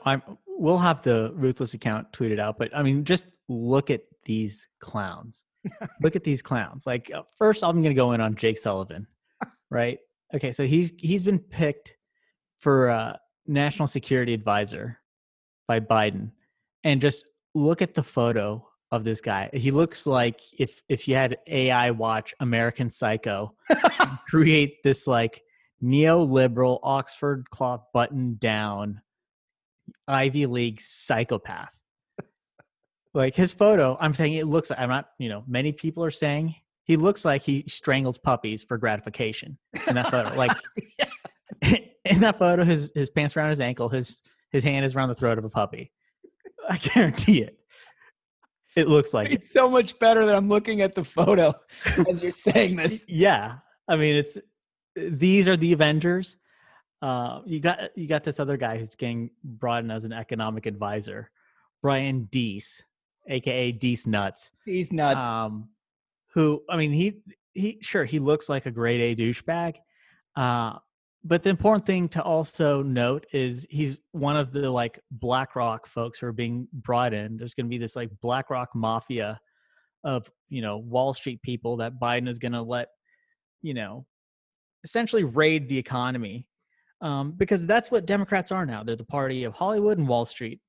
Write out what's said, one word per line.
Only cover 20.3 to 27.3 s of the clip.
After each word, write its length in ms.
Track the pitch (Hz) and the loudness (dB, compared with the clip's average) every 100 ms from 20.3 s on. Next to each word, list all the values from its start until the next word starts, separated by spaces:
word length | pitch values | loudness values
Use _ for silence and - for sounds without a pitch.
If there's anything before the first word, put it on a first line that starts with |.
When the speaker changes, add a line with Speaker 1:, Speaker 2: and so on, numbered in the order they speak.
| 113 _ - | -2 _ -4
Speaker 1:
if, 240 | 131 _ - | -4 _ -6
if 180 | 131 - | -4 0
you 80 | 135 | 0
had 220 | 131 123 - | 0 -2 -6
A 220 | 147 131 | 0 2
I 200 | 123 123 | 2 2
watch 420 | 117 113 110 - - | 0 0 -2 -4 -6
American 500 | 127 117 117 - 120 | -2 0 0 -2 -6
Psycho, 640 | - 117 110 - 101 104 - - | -2 -2 -2 -2 -4 -6 -6 0
Speaker 2:
<laughs> 580 | 311 330 - 359 135 - | 2 2 2 -2 -2 0
Speaker 1:
create 540 | 160 160 156 143 - | 4 6 6 4 2
this, 220 | 139 131 - | 0 0 2
like, 380 | 120 117 - _ _ _ - | 2 0 -4 _ _ _ -6
neoliberal 960 | 123 135 156 170 156 131 127 117 127 127 | 0 4 6 6 4 4 4 4 2 2
Oxford 680 | - 135 131 - 143 | 0 -2 -2 -4 -4